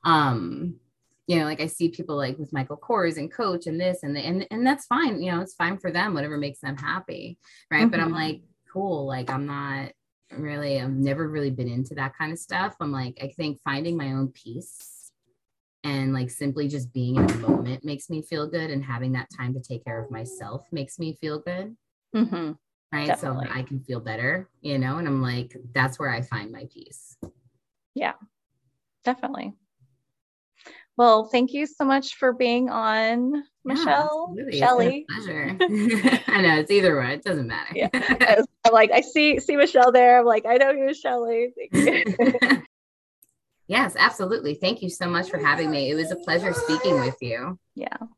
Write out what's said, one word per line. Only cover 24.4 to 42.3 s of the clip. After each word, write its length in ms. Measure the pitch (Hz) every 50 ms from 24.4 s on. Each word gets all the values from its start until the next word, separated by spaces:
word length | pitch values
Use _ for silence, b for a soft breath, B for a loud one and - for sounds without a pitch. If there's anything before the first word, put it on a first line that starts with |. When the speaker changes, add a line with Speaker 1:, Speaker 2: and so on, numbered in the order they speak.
| 190 _ _ _
Speaker 1:
you 160 | - 151 139
know? 200 | 131 127 131 139
And 100 | 165 170
I'm 140 | 147 139 135
like, 340 | 131 123 120 123 123 - - - - 120 120
that's 240 | 139 127 131 127 -
where 100 | 139 135
I 120 | 117 117
find 300 | 123 - 120 107 101 107
my 160 | 117 113 - - _
peace. 440 | - - - - - - - - _ - - _ _ _ _ _ _ _ _ _ _ _ _ _
Speaker 2:
Yeah, 200 | 269 - - - _ 208 _ _ _ _ _ _ _ _ _ _ _ _ _ _ _ _
definitely. 500 | 240 254 254 - 185 175 - - 202 208 _ _ _ _ _ _ _ _ _ _ _ _ _ _ _ _ _ _ _ _ b b b b b b b _
Well, 280 | - 240 233 220 214 220
thank 260 | 220 - 247 247 262 269
you 120 | 285 302
so 180 | 302 - _ 294
much 320 | 269 269 277 269 269 -
for 160 | - 277 254
being 380 | 240 247 254 233 240 247 254 247
on, 640 | - 226 220 220 214 220 220 220 233 240 247 262 294
Speaker 1:
Yeah, 80 | 294 285 _ _ _ _
Speaker 2:
Michelle, 640 | 254 262 320 330 311 277 285 302 302 302 311 330 349
Speaker 1:
absolutely. 280 | 349 - - 269 - -
Speaker 2:
Shelley. 460 | - 240 254 247 240 240 269 285 311 -
Speaker 1:
It's 160 | - 226 214
been 220 | 185 160 151 143 -
a 80 | 190
pleasure. 680 | 180 359 349 208 214 208 240 226 208 190 262 254 247 -
<laughs> 20 |
I 140 | - - 196
know, 140 | 185 170 160 151
it's 100 | 151 151
either 260 | 202 202 185 180 156
way. 160 | 139 127 123 143
It 80 | 151 -
doesn't 240 | 202 175 151 127
matter. 240 | 113 107 82 76 - -
Speaker 2:
Yeah. 140 | - - -
Speaker 1:
<laughs> 20 | -
Speaker 2:
I 420 | 254 - - 262 - - - 208
was, 100 | - 277 - _ _ -
I'm 60 | 233 226
like, 180 | 226 214 208
I 100 | - -
see, 380 | 294 - - 311 302 302 277 269
see 180 | - - 294
Michelle 340 | 285 277 - - 262 247 247
there. 280 | 247 247 247 247 247 247
I'm 60 | 233
like, 200 | 240 226 220 -
"I 80 | 220 240
know 140 | 254 277 269
you, 220 | 294 277 269 269 302
Shelley." 600 | 285 - 269 247 247 233 233 233 226 240 247 254
Thank 160 | - - - -
you. 640 | - 294 311 330 - - 220 185 - 240 262